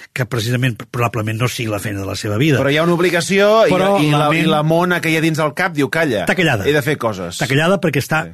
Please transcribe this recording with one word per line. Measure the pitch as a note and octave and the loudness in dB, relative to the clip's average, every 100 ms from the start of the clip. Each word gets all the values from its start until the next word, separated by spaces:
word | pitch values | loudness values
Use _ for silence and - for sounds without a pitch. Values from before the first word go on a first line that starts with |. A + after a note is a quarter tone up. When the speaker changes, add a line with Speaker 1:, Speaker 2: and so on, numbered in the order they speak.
| - | -10
Speaker 1:
que | - | -6
precisament, | A#2+ A#2+ G#2+ B2 C3 G#2+ - | -4 -4 -2 0 -2 -4 -8
probablement, | A#2+ A#2+ A2+ G#2+ A2 | -4 -2 -2 -4 -2
no | B2 | -2
sigui | - A2 | -4 -4
la | G#2 | -4
feina | - G2+ | -6 -6
de | G2 | -6
la | G2 | -6
seva | G#2+ G#2 | -4 0
vida. | D#3 B2+ | 2 2
Speaker 2:
Però | C3+ | 2
hi | D3+ | 2
ha | |
una | E3+ | 2
obligació | E3+ F3+ E3+ E3+ G3 G#3 A3 G3 | 2 2 0 0 2 4 4 4
i, | |
Speaker 1:
Però | F3+ F#3+ G3+ | 2 2 2
Speaker 2:
i | D3+ | 2
Speaker 1:
la | D3 | 2
Speaker 2:
la, | D3 | 2
Speaker 1:
ment | D#3+ | 2
Speaker 2:
i | E3+ | 2
la | D3+ | 2
mona | D#3 E3 F3+ F3 | 2 2 2 0
que | E3 | 0
hi | D#3+ | 0
ha | |
dins | D#3+ D#3 | 0 0
el | D#3+ | -2
cap | - F#3 | -2 -2
diu, | D3 C3+ | 0 0
"Calla, | D#3+ E3 G#2 | 0 0 0
Speaker 1:
Està | E2 | 0
callada. | D#3 E3 B2+ F#2+ | 0 0 0 0
Speaker 2:
he | |
de | D3+ | 0
fer | C3+ C#3+ | 0 -2
coses." | A#2 F#2+ E2+ | -4 -4 -8
Speaker 1:
Està | - C3 | -6 -2
callada | C3+ E3 G3 | 0 2 0
perquè | E3+ C#3 | 0 -2
està, | - D#3 | -2 -2
Speaker 2:
Sí. | D#3+ | -4